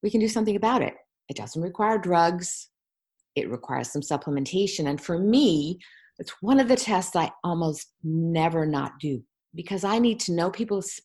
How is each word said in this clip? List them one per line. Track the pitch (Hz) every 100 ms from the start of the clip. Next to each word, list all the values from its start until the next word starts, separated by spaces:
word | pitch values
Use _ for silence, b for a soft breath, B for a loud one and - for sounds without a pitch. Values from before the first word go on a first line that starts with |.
we | 208
can | 226
do | 220
something | 220 220 202
about | 220 254
it. | - - _ _ _
It | 139
doesn't | 110 160
require | 175 175 214 214
drugs. | 180 170 170 180 180 - - _ _ _ _ _ _ 147
It | 120
requires | 120 - 131 120
some | 147
supplementation. | 143 143 151 139 135 185 196 180 143
And | 143
for | - 170
me, | 202 254 254 156 151 185 B B B -
it's | - -
one | 202 269
of | 247
the | 247
tests | 220 185 180 175
I | 156 -
almost | 175 170 160 151 - _
never | 160 160 165 165 165 160 156
not | 143 143 -
do, | 151 123 - _ _ 160
because | - 190
I | 196 226
need | 240 226
to | -
know | 170 180
people | 190 214 196
s-, | 185 -